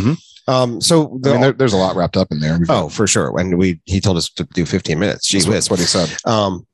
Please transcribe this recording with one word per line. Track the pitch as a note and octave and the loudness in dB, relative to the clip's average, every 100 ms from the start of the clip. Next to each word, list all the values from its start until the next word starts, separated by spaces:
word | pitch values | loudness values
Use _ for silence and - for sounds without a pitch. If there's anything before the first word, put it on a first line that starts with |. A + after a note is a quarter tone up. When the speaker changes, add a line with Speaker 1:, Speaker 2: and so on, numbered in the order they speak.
| G#2+ | 0
Speaker 1:
mm-hmm. | E3+ - - - | -2 -8 -12 -2
Speaker 2:
Um, | B2+ B2 A#2 | 0 0 -2
so | B2+ E3 D3+ C3 | 2 2 2 -2
the | C3+ | 0
Speaker 1:
I | |
mean, | A#2+ | 2
there, | C3+ | 2
there's | B2+ C3 | 2 2
a | F#2+ | 2
lot | F#2 F2+ | 0 0
wrapped | E2+ F#2+ | 0 0
up | F#2 | -2
in | D2+ | -2
there. | D2+ E2+ | -2 0
We've | E2+ | 2
Speaker 2:
Oh, | A#2+ D2+ | 0 -2
for | - G2+ | -2 0
sure. | G#2 C#2 A#1 | 0 -2 -2
And | F#2 F2 | 0 2
we, | F#2 E2 | 0 -2
he | - G2 | -2 0
told | G2+ F2 | 0 0
us | - | -4
to | - D#2+ | -8 -6
do | F2+ D#2+ | -4 -2
fifteen | F#2+ - D#2 | -2 -2 -2
minutes. | G2 - - | -2 -2 -2
Gee | G2+ | 0
Speaker 1:
That's | F2 | 2
what, | |
Speaker 2:
whiz. | G2 - | 0 0
Speaker 1:
that's | |
what | F#2+ | 0
he | E2+ | 0
said. | G2 D#2+ - - | 0 -2 -4 -2
Speaker 2:
Um, | A2 G2 F2+ - | 0 0 -4 -10